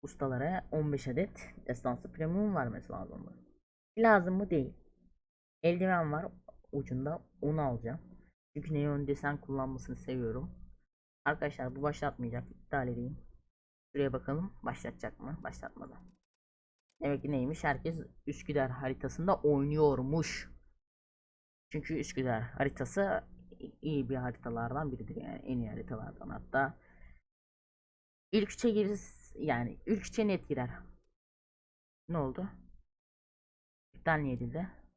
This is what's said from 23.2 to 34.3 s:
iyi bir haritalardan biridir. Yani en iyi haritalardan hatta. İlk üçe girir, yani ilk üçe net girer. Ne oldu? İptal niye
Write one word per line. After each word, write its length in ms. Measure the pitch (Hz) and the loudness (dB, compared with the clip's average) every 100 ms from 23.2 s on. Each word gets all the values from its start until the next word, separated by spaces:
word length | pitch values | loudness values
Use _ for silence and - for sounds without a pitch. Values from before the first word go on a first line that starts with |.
| - - - - - - | -2 -18 -20 -14 -14 -8
iyi 280 | 147 147 123 | -2 0 0
bir 60 | 131 | 0
haritalardan 760 | 123 120 123 117 117 131 151 | -2 -4 -6 -2 -2 -2 -2
biridir. 240 | 127 107 - | -4 -8 -8
Yani 240 | - - - | -8 -10 -4
en 120 | 127 | -2
iyi 120 | 113 | -2
haritalardan 600 | 107 110 110 - - 101 | -6 -6 -8 -8 -10 -10
hatta. 500 | 104 - 135 135 - - - - - _ _ _ _ _ _ _ _ _ _ _ | -10 -2 0 0 -2 -20 -20 -20 -20 _ _ _ _ _ _ _ _ _ _ _
İlk 200 | 208 202 | 2 2
üçe 180 | - 240 | 2 2
girir, 320 | 208 202 202 - - - - | 4 2 0 -6 -16 -18 -6
yani 440 | 151 120 120 - - | 0 0 0 -4 -2
ilk 200 | 214 - | 0 0
üçe 220 | - 214 | 0 2
net 200 | 185 - | 2 0
girer. 200 | 135 123 - - - _ _ _ _ _ _ _ _ _ _ - | -2 -2 -6 -14 -20 _ _ _ _ _ _ _ _ _ _ -4
Ne 80 | 170 | 0
oldu? 320 | 139 131 190 - - - - _ _ _ _ _ _ _ _ _ _ | 0 -2 -6 -8 -18 -20 -20 _ _ _ _ _ _ _ _ _ _
İptal 240 | - - 156 | -4 2 2
niye 160 | 143 | 2